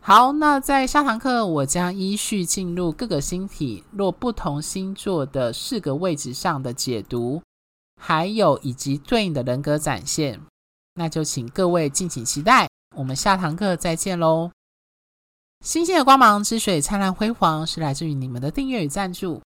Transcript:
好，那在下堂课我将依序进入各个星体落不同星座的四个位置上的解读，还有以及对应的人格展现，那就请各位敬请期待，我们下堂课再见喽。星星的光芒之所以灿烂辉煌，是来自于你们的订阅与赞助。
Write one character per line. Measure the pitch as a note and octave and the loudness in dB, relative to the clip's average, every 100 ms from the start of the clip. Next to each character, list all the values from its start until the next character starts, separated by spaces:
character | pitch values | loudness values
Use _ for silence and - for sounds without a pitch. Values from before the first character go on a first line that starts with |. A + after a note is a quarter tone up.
好， | - G#3 B3+ | 8 8 8
那 | D4 D4+ C#4 | 4 2 2
在 | C4 C#4 | 2 2
下 | B3+ D4 | 4 2
堂 | C#4 A3 | 2 0
课 | C4 B3 G#3+ | 0 0 2
我 | D#3 C#3 | 0 0
将 | F3+ F3+ | 0 -2
依 | G3 F#3+ G#3 | -2 -2 -2
序 | - G#3 | -2 -2
进 | E3+ - F#3 | -2 -2 -4
入 | E3+ F3+ | -2 -2
各 | D3+ A#3+ | -2 -4
个 | E3 | -4
星 | C#3 F3+ G3 | -2 -6 -8
体 | - C#3+ G#2 - | -6 -6 -8 -12
落 | G3+ G3 | -4 -2
不 | F3 B3 | -2 -4
同 | A3+ F3+ C#3+ | -4 -4 -6
星 | - F#3+ F#3+ | -6 -6 -8
座 | F#3+ - F3+ C#3 | -8 -4 -2 -2
的 | C#3 A#2+ | -2 -2
四 | A#2 - A#3 | -4 -6 -4
个 | D#3 | -2
位 | C#3 F#3 D3+ | -2 -2 -4
置 | - | -6
上 | B2+ F#3 D3+ | -4 -4 -2
的 | C3 | -6
解 | C3 - A#2 | -6 -4 -4
读， | F#2 A#2+ A#2+ D3 - _ _ _ _ _ | -4 -4 -4 -6 -10 _ _ _ _ _
还 | - D#3+ F3 | -2 -2 0
有 | A3 F#3+ D#3+ | 2 2 2
以 | C#3 | -2
及 | B2 C#3 C#3 | -8 -4 -6
对 | - A#3+ G3+ | 0 0 0
应 | |
的 | D3 | -2
人 | B2 B2+ | -2 -2
格 | D3 D3 | 0 -2
展 | D#3 A#2+ C#3 | 0 -4 -4
现， | - D3 A2 - _ _ _ _ | -2 -2 -4 -16 _ _ _ _
那 | - E3 | -8 -4
就 | D#3+ | -2
请 | D3+ - A#2 | -4 -4 -6
各 | - F#3 | 0 2
位 | F3 D3+ | 2 0
敬 | C#3+ F3+ | -2 -4
请 | - | -6
期 | A2+ - | -6 -2
待， | E3 B3+ E3+ _ _ | 4 4 4 _ _
我 | - | -8
们 | C3 C3+ | -6 -2
下 | G#3+ F#3+ | 0 2
堂 | F3 E3 | 0 -2
课 | G3+ F3 | -2 -2
再 | F3+ E3 | -2 -2
见 | - F3+ | -4 0
喽。 | D#3+ D#3+ E3+ _ _ _ _ _ _ _ _ _ _ _ | 2 2 0 _ _ _ _ _ _ _ _ _ _ _
星 | - D#4+ | -6 -2
星 | E4+ F4+ | 2 2
的 | |
光 | C4+ C4+ | 6 8
芒 | A#3+ G#3 | 8 6
之 | G#3 A3+ | 2 -2
所 | G#3+ | 0
以 | E3+ | 0
灿 | C#3+ G3+ | 0 0
烂 | G3 | 0
辉 | F3+ G#3+ | 0 -2
煌， | A#3 F3+ D#3 D#3+ | 2 2 2 -4
是 | - | -4
来 | D#3 | -4
自 | C#3 E3 | -2 -4
于 | |
你 | C#3+ C3 | -4 -4
们 | B2 | -4
的 | C3+ | -4
订 | D#3+ C4+ | -4 -4
阅 | B3+ | -2
与 | D3+ | -2
赞 | C#3+ G3 | -4 -6
助。 | F3 F#3+ C#3 _ | -6 -6 -8 _